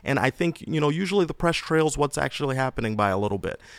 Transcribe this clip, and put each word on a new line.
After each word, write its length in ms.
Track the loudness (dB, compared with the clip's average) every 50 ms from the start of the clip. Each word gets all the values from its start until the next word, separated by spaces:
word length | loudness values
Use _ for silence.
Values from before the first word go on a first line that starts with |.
| -4
and 160 | -2 0 2
I 100 | 2 0
think, 300 | 0 0 0 -2 -2 -4
you 200 | -4 -4 0 2
know, 100 | 2 2
usually 340 | 2 0 -2 0 2 2 2
the 100 | 2 0
press 220 | 0 0 0 0
trails 420 | 0 -2 0 2 2 2 2 2 0
what's 200 | 0 0 0 -2
actually 360 | -2 -2 -2 -2 -2 -2 0
happening 400 | 0 -2 -2 -2 -2 -4 -2 0
by 140 | 0 2 2
a 100 | 2 2
little 200 | 0 0 -2 -2
bit, 200 | -4 -4 -6 -8 -12 -20 -20